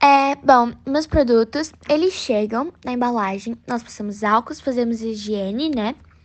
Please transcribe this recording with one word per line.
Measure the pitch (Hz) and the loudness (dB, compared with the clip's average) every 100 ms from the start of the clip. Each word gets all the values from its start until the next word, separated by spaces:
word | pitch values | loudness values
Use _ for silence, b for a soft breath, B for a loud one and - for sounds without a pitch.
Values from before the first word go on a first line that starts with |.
É, | 277 277 277 277 | 4 6 2 0
bom, | 277 254 240 233 269 | 4 6 4 -4 -4
meus | 285 302 | -4 0
produtos, | 311 247 226 220 285 311 - - | 0 4 2 2 -4 -8 -8 -2
eles | 302 370 | 0 0
chegam | - - 208 214 220 320 - | -2 -2 -2 -2 -4 -6 -8
na | 254 | -8
embalagem, | 247 240 240 196 196 220 233 - | -4 -2 -2 -4 -6 -10 -12 -8
nós | 240 | -8
passamos | 233 - 208 202 | -8 -10 -10 -6
álcool, | 208 220 233 | 0 0 0
fazemos | 311 277 247 233 226 | -6 -4 -2 -2 -2
higiene, | 226 214 208 208 190 220 311 | -6 -8 -6 -4 -4 -4 -4
né? | 254 214 294 _ b | -2 -4 -6 _ b